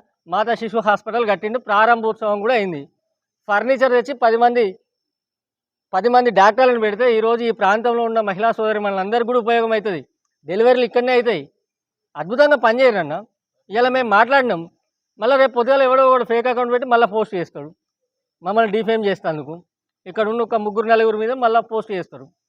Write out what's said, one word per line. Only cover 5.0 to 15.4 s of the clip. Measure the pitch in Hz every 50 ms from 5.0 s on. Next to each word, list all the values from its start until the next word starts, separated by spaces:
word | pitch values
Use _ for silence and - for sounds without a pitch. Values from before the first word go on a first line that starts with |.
| _ _ _ _ _ _ _ _ _ _ _ _ _ _ _ _ _ _ -
పది | 185 190 240
మంది | 240 247 247 240
డాక్టర్లను | 202 180 185 214 214 247 262 254 247 233
పెడితే | 220 214 202 202 247 254 233 220
ఈరోజు | 214 226 233 233 240
ఈ | 233
ప్రాంతంలో | 214 226 208 185 202 226 214 247 233 233 233
ఉన్న | 226 226 226
మహిళా | 220 202 190 175 220 233
సోదరి | 220 - 220 220 214 214
మనందరికీ | 208 202 196 190 185 202 220 240 233
కూడా | 220 247 247
ఉపయోగం | 214 226 233 233 226 226
అవుతుంది. | 220 214 190 220 185 151 123 _ _ _ _ _ _ _ _
డెలివరీలు | 143 175 208 226 247 254 247 247
ఇక్కడనే | 226 247 247 240 254 254
అవుతాయి. | 240 233 240 214 160 135 - _ _ _ _ _ _ _ _ _ _ _ _ _
అద్భుతంగా | 147 156 175 226 254 294 294 294
పనిచేయరన్న. | 254 - 226 226 247 269 254 220 196 165 143 151 180 220 _ _ _ _ _ _ _ _ _
ఇవాళ | 190 226 247 254
మేము | 254 262 254 226
మాట్లాడినాం, | 202 202 226 233 277 277 254 240 196 165 165 170 _ _ _ _ _ _ _ _ _ _
మళ్ళీ | 208 240 277
రేపు | 262